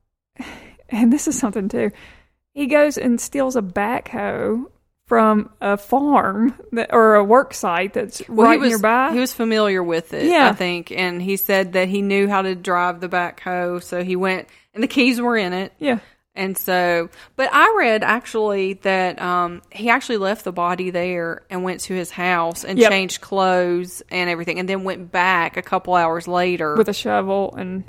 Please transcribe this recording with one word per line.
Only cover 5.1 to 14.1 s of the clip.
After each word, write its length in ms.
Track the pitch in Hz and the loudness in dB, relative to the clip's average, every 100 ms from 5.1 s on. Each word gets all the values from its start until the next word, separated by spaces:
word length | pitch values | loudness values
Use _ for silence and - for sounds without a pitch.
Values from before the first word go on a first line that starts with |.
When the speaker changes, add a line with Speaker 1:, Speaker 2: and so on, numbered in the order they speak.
| 233 220 208 208 - | 4 4 2 -2 -4
Speaker 1:
a 160 | 202 202 | -2 -2
farm 800 | - 254 294 277 - 196 247 - - | 0 0 4 2 2 0 0 -2 -6
that, 220 | 233 - | -6 2
or 220 | 240 220 214 | 4 6 6
a 80 | |
work 300 | 202 247 269 | 6 4 4
site 380 | - 202 175 190 | -2 -2 -2 -2
that's 280 | - 202 - - | -4 -6 -10 -2
Speaker 2:
Well, 180 | 220 226 | 4 6
Speaker 1:
right 60 | |
Speaker 2:
he 60 | 226 | 6
was, 100 | 269 | 4
Speaker 1:
nearby. 420 | 220 214 240 254 | 2 2 2 2
Speaker 2:
he 80 | 233 | 0
was 140 | 254 | -2
familiar 500 | - 226 220 214 185 | -2 0 2 2 0
with 300 | 175 165 - | 0 -2 -4
it, 120 | 156 294 | -2 2
Speaker 1:
Yeah. 240 | 339 254 | 4 4
Speaker 2:
I 40 | |
think, 360 | 208 180 175 170 | 2 -2 -4 -6
and 300 | - 180 175 | -4 -4 -2
he 140 | 185 196 | -4 -2
said 380 | - 196 190 | 0 0 0
that 160 | 185 185 | 0 0
he 120 | 202 | 0
knew 280 | 196 196 202 | 0 2 2
how 120 | 202 | 0
to 120 | 190 185 | -2 -4
drive 460 | 180 180 175 170 | -2 0 0 -4
the 80 | 180 | -4
backhoe, 720 | 180 175 - 185 180 175 175 | -2 -4 -6 -6 -4 -4 -6
so 200 | - 175 | -6 -6
he 100 | 185 | -4